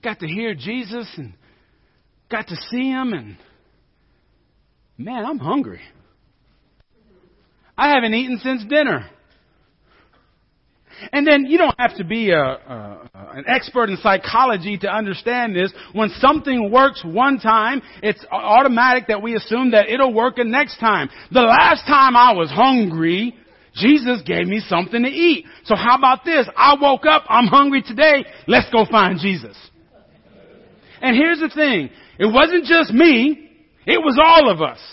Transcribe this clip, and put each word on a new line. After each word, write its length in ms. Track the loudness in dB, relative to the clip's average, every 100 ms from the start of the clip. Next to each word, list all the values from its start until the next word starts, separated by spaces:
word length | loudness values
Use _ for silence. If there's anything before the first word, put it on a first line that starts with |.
Got 160 | -10 -10
to 80 | -10
hear 280 | -8 -8
Jesus 540 | -10 -10 -10 -10 -14 -14 -16
and 160 | -18 -20 _ _ _ _ _ _ _ _ _
got 200 | -10 -10
to 80 | -14 -10
see 180 | -6 -4
him, 240 | -4 -6
and, 220 | -8 -12 -20 _ _ _ _ _ _ _ _ _ _ _ _ _ _ _ _
man, 280 | -14 -10
I'm 140 | -10 -8
hungry. 440 | -6 -6 -6 -12 -20 _ _ _ _ _ _ _ _ _ _ _ _ _ _ _ _ _ _ -2
I 120 | 0
haven't 240 | 2 0
eaten 260 | -2 -2 -6
since 220 | -6 -8
dinner." 440 | -2 0 0 -4 -8 _ _ _ _ _ _ _ _ _ _ _ _ _ _ _ _ _ _ -20 -8
And 140 | -2 2
then 200 | 2 2
you 120 | 2
don't 160 | 2 0
have 160 | -4 -4
to 80 |
be 260 | -8 -4 0
a, 100 | 0
a, 680 | 0 -4 -12 -16 -16 -18 -20 -20 -20
an 100 | -14 -4
expert 400 | -4 -2 -4 -4
in 80 | -2
psychology 840 | 0 -2 -2 0 0 0 -6 -8
to 100 | -6
understand 680 | -6 -6 -6 -6 -4 -4 -4
this. 160 | -4 -6 -14
When 160 | -6 -4 2
something 500 | 2 2 -2 -4 0
works 320 | 2 2 0
one 340 | -10 -2 0 0
time, 440 | 2 2 0 -4 -10 -8
it's 220 | -6 -6 -8
automatic 760 | -8 2 2 4 2 2 0 -2
that 120 | -6
we 140 | -4
assume 380 | -6 -4 -2 2
that 160 | 2 2
it'll 240 | 0 0
work 240 | 0 -2 -2
the 80 |
next 340 | -4 -2 -4 -4
time. 320 | -2 -2 -4 -12 -4
The 80 | 0
last 460 | 4 4 4 2 0
time 300 | 2 4 6
I 180 | 4
was 160 | 4 -2
hungry, 840 | 0 2 2 -2 -2 -2 -2 -4 -10 _ _ _
Jesus 480 | -4 2 2 2 -6
gave 220 | -4 -4 -2
me 140 | -6
something 420 | -4 -4 -2 -2
to 60 | -4
eat. 380 | 0 0 0 -4 -20
So 100 | -4
how 220 | -2 2 2
about 280 | 4 0
this? 240 | 0 -2 -2 0
I 200 | 2 4
woke 240 | 2 2
up, 200 | 2 0 2
I'm 180 | 0 4
hungry 360 | 4 4 0
today. 420 | -4 0 2 2 -2 -16 0
Let's 240 | 0 2
go 140 | 0 2
find 300 | 2 2 0
Jesus. 380 | -4 -6 -10 -20 -20 _ _ _ _ _ _ _ -20 -20 _ _ _ -8
And 160 | -2 2
here's 240 | 2 0
the 80 | -4
thing. 420 | -2 -2 -2 -4 -12 -20 -4
It 140 | 0
wasn't 340 | 2 2 2 2
just 260 | 2 2
me. 580 | 4 4 4 2 -2 -10 _ _ _ -4
It 120 | -2
was 220 | 0 2
all 240 | 6 6 6
of 140 | 2
us. 160 | -4 -8 -20